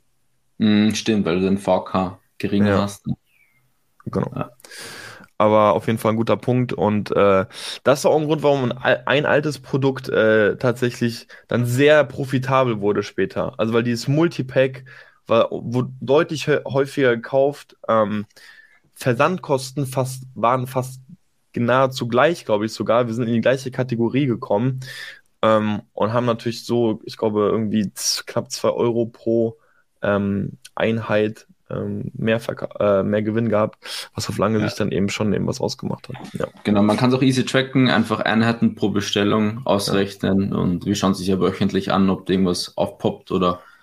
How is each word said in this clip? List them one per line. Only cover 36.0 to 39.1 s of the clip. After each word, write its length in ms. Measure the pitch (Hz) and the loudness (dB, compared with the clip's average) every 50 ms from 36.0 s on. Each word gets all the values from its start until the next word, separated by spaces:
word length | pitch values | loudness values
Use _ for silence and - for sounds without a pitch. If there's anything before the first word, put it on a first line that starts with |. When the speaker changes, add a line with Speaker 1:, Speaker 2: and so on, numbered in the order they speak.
| - - | -10 -16
Speaker 2:
hat. 80 | 131 - - - - | -16 -16 -16 -14 -8
Ja. 120 | - - - - - - | -6 -6 -6 -8 -6 -2
Speaker 1:
Genau, 200 | 104 104 101 104 | 0 2 4 4
man 140 | 107 107 | 4 4
kann's 180 | 110 131 123 127 | 2 2 2 2
auch 80 | 131 135 | 4 4
easy 200 | 131 127 127 117 | 2 4 2 0
tracken, 460 | - - 135 131 131 - 135 127 123 | 2 0 0 0 2 2 2 4 4
einfach 300 | 73 104 110 107 110 110 | 4 2 2 0 -2 0
Einheiten 560 | - - 107 110 113 117 117 117 113 107 104 | 0 2 2 4 2 2 2 2 0 0 0
pro 140 | - 107 101 | 0 -2 0
Bestellung 720 | 98 104 - - | 0 -2 -2 0